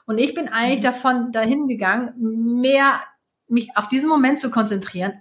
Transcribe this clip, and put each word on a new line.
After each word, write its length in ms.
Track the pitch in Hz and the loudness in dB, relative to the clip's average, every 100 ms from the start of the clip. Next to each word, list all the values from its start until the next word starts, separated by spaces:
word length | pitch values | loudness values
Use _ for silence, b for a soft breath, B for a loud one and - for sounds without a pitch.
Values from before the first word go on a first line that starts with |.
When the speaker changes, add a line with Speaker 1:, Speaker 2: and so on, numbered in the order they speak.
| - | -4
Speaker 1:
Und 120 | 220 | 0
ich 160 | 277 | 0
bin 160 | 339 285 | -2 -4
eigentlich 320 | 226 247 262 | -2 0 2
Speaker 2:
Mhm. 20 | |
Speaker 1:
davon 480 | 247 247 262 247 240 | 0 0 0 0 0
dahin 380 | 226 226 285 285 | -2 0 0 0
gegangen, 880 | 214 190 220 240 240 220 226 233 240 | -2 0 0 -2 -4 -4 -2 0 2
mehr 400 | 262 277 277 - - _ _ _ - | 2 4 4 0 -6 _ _ _ -2
mich 300 | 240 233 208 | -2 0 -6
auf 100 | 208 | -2
diesen 220 | 262 311 | 0 2
Moment 300 | 302 254 294 | 4 4 2
zu 100 | 254 | 0
konzentrieren, 640 | 233 208 196 190 180 190 - | 0 0 -2 -6 -6 -6 -4